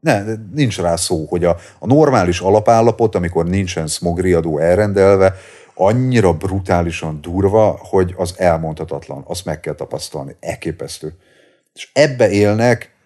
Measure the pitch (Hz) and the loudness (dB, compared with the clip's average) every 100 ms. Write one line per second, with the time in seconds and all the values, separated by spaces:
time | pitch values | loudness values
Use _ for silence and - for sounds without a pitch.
0 | 160 110 101 110 110 131 135 - 87 82 | 0 -2 -2 -10 -8 -2 -2 0 -2 -2
1 | - 87 80 87 87 85 - - 101 139 | -2 -4 -2 -2 0 -2 -6 -14 0 4
2 | 151 127 90 87 92 104 104 117 117 - | 4 4 2 0 2 2 4 4 4 2
3 | 113 95 87 85 85 95 92 87 80 - | 0 0 -2 -2 -2 -2 -4 -6 -6 -4
4 | 87 85 92 87 82 76 82 90 104 98 | -4 -2 0 0 0 0 2 2 2 4
5 | 98 98 95 95 - - - - 95 117 | 4 6 4 0 -18 -20 -20 -2 0 2
6 | 127 123 95 78 95 98 92 90 87 82 | 0 2 2 2 -2 -6 -2 -2 -2 -6
7 | 80 76 78 85 98 104 107 - - 95 | -8 -10 -8 -2 2 4 2 0 -2 0
8 | 92 90 90 - 90 80 80 78 80 71 | 0 -2 -8 -2 0 0 -2 -8 -10 -10
9 | - 71 69 87 - 78 78 73 69 71 | -12 -16 -12 -12 -8 -10 -8 -10 -10 -10
10 | - 78 69 - - - 82 78 - - | -10 -12 -12 -14 -12 -8 -8 -10 -12 -12
11 | 78 85 _ _ _ _ _ _ - - | -14 -16 _ _ _ _ _ _ -8 2
12 | 151 131 110 101 104 107 120 117 - _ | 2 4 2 4 2 4 2 0 -2 _